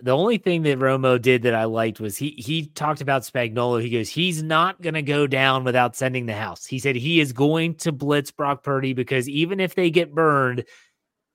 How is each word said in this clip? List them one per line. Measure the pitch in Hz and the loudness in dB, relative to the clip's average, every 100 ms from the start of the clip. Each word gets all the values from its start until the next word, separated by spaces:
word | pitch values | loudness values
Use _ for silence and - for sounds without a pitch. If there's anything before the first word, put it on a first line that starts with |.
The | 123 | 0
only | 135 208 226 | 2 2 0
thing | 185 170 | 0 0
that | 151 131 | 2 2
Romo | 131 131 131 123 | 2 2 2 4
did | 131 127 | 4 4
that | 120 113 | 2 0
I | |
liked | 113 113 113 107 | 0 0 -2 -2
was | 107 - | -8 -6
he, | 143 - | -8 -8
he | 113 160 151 | -6 -6 -6
talked | - 151 151 | -6 -4 -2
about | 139 135 | -2 -2
Spagnuolo. | - 131 120 117 123 120 | -2 -4 -2 0 0 0
He | 120 | 0
goes, | 117 107 | -2 -2
"He's | 151 180 156 | -2 -2 -2
not | 156 160 180 190 | 0 2 0 -2
gonna | 170 156 | -6 -4
go | 147 147 143 | -2 0 2
down | 135 135 131 | 2 2 2
without | 127 123 120 - | 2 2 2 0
sending | 131 127 117 | -4 -2 -4
the | 104 | -6
house." | 110 - - | -8 -10 -10
He | 131 | -4
said | 139 123 | -2 -2
he | 139 170 | 0 2
is | 143 | 2
going | 123 147 160 170 160 | 2 2 2 -2 -4
to | 170 | -4
blitz | 135 143 147 143 | -4 0 0 -2
Brock | - 143 139 | -4 -4 -2
Purdy | - 135 135 | -2 -2 -2
because | 127 120 131 123 | -2 -2 -2 -2
even | 143 170 196 | -2 -2 0
if | 185 | -2
they | - 175 | 0 2
get | 165 165 | 2 2
burned, | 147 160 139 127 123 - - _ _ _ _ _ | 2 2 4 2 -2 -6 -14 _ _ _ _ _